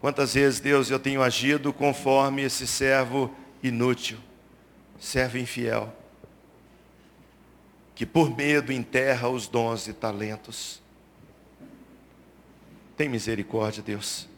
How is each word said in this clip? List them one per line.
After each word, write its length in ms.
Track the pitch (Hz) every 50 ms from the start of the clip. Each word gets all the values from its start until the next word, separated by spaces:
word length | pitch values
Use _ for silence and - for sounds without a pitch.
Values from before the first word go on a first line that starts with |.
Quantas 320 | - 139 143 - 143 123 107
vezes, 260 | 135 139 139 127 110
Deus, 300 | - 139 143 139 131 113
eu 100 | 135 135
tenho 220 | 135 139 139 135
agido 500 | 131 127 117 - 120 139 147 143 135 147
conforme 680 | 135 - 147 143 135 - - 139 135 135 135 139 135 139
esse 240 | 139 131 - - 131 120
servo 640 | - - 135 135 135 135 131 120 123 139 131 123 - - - - - -
inútil, 560 | - 131 120 117 120 127 123 120 - - 113 107 107 - - - _ - - - - _ _ - - _ - -
servo 380 | - - - 131 127 127 120 127
infiel, 580 | 123 117 - 120 120 117 113 110 107 110 - - - - - - - - - - _ - _ - _ _ - - _ _ _ _ _ - _ _ - _ _ _ _ _ _ _ _ - _ _ - - -
que 100 | - 139
por 300 | 131 - 165 160 139 123
medo 380 | 123 143 147 147 147 139 113 135
enterra 560 | 127 117 - - 127 131 135 131 120 120 120
os 180 | 127 123 110 -
dons 400 | - 120 113 113 117 107 - 110
e 60 | 104
talentos. 880 | - - 113 104 101 107 107 107 107 - - 117 - - - - - _ _ _ _ _ _ _ - - - - _ _ - _ _ 247 269 - - - - - - - _ - - - - _ - - - - - - - - - - - - -
Tem 100 | 151 147
misericórdia, 760 | 123 113 98 107 113 101 98 - - 113 107 107 107 107
Deus. 460 | 104 - 104 104 101 - - - - - -